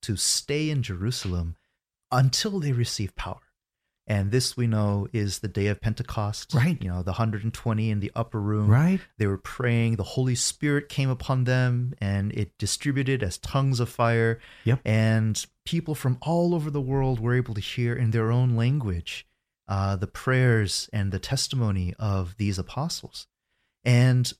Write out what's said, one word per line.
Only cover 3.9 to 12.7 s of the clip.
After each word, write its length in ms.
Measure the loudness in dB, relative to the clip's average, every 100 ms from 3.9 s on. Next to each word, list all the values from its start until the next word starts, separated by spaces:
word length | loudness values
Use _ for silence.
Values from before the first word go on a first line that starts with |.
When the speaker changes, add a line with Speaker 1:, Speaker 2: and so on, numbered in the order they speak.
| _ -2
Speaker 1:
And 220 | 0 2
this 240 | 0 0 -2
we 120 | 0
know 420 | 2 2 0 -2
is 280 | -2 -2 -4
the 100 | -6
day 180 | -2 -2
of 140 | 0
Pentecost. 720 | -4 -4 -6 -4 -4 -6 -2
Speaker 2:
Right. 280 | 2 2 0
Speaker 1:
You 60 | -4
know, 140 | -4
the 80 | -2
hundred 320 | -2 -2 -2
and 100 | -4
twenty 360 | -4 -2 0 0
in 100 | -2
the 100 | -2 -4
upper 240 | -4 -4
room. 300 | 0 2 4
Speaker 2:
Right. 320 | 6 4 0 -4 -2
Speaker 1:
They 100 | -2
were 100 | -2
praying. 600 | -6 -4 0 2 2 0
The 60 |
Holy 300 | -2 -2 0
Spirit 540 | 0 -2 -2 0 0 -2
came 220 | -2 -2
upon 340 | -2 -2 0
them 500 | 2 2 2 0 -2 -2
and 320 | -2 0 0
it 260 | -2 -6 -4
distributed 640 | -4